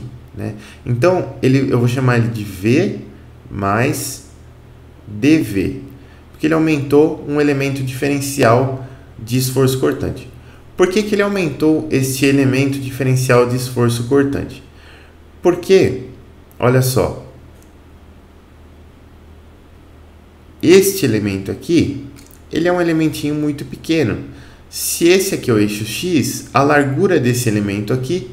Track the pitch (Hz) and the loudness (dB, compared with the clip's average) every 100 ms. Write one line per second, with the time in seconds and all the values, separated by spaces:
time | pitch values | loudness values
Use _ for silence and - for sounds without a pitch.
0 | - - - - 107 107 - - 123 120 | -12 -16 -18 -12 -10 -10 -16 -12 -6 0
1 | 175 180 - - 131 135 131 123 117 139 | 2 0 -2 -2 2 2 2 2 2 2
2 | 127 120 104 107 98 90 104 139 202 - | 2 2 0 -4 -8 -4 0 2 0 -4
3 | - - - - - 98 98 107 135 160 | -12 -20 -20 -20 -12 -6 -2 0 0 -4
4 | - - - - - - - - - - | -8 -12 -18 -20 -20 -20 -20 -20 -20 -20
5 | - 104 135 160 123 98 85 - - - | -14 -2 2 2 0 -4 -4 -6 -14 -20
6 | - - - - 156 160 160 147 131 143 | -20 -20 -20 -6 -2 0 0 -2 2 4
7 | 156 156 143 147 143 135 139 135 131 - | 4 0 -4 -2 0 0 -2 -4 -6 -4
8 | 143 143 - 139 120 120 127 - - - | -4 -2 -4 0 4 4 2 -4 -10 -18
9 | - - 107 127 127 135 131 131 147 131 | -20 -14 -4 -2 0 2 2 2 -2 -2
10 | 85 - - - - - - - 185 214 | -4 -6 -12 -20 -20 -20 -8 0 2 2
11 | 208 202 202 202 160 127 156 156 - 135 | 0 0 0 0 -4 0 2 2 0 0
12 | 131 131 135 139 127 131 139 - - - | 0 0 2 4 4 2 0 -2 -6 -2
13 | 131 131 - 123 120 127 - 123 117 117 | 0 2 4 4 4 0 -4 0 0 0
14 | 117 139 139 - - - - - - - | 2 2 2 -2 -6 -12 -20 -20 -20 -20
15 | - - - - 175 165 - 190 - 127 | -20 -20 -20 -4 0 0 4 4 4 -2
16 | - - - - - - 123 131 127 107 | -10 -18 -20 -20 -20 -2 2 4 2 0
17 | 80 - - - - - - - - - | 0 -4 -14 -20 -20 -20 -20 -20 -20 -20
18 | - - - - - - - - - - | -20 -20 -20 -20 -20 -20 -20 -20 -20 -20
19 | - - - - - - - - - - | -20 -20 -20 -20 -20 -20 -20 -20 -20 -20
20 | - - - - - - 139 190 196 196 | -20 -20 -20 -20 -20 -2 6 6 6 2
21 | 131 107 104 98 98 98 - 165 - - | 0 0 0 -2 -6 -8 0 2 2 -2
22 | - - - - - - 170 180 170 160 | -12 -18 -20 -20 -8 -2 0 0 0 0
23 | 156 131 147 151 151 143 - - - 160 | 0 -2 -4 -2 -2 -4 -10 -10 -2 0
24 | 117 80 - - - - - - - - | 0 -2 -8 -16 -20 -20 -16 -8 -6 2
25 | 170 190 185 143 127 107 104 104 110 - | 4 4 2 -2 2 2 2 -2 -8 -6
26 | 180 160 - - - 131 143 147 135 135 | -2 0 0 -6 -2 0 4 2 2 2
27 | 190 165 127 123 117 104 101 101 107 131 | 2 2 2 0 0 0 0 -2 -2 -2
28 | - 180 - | -2 -4 -6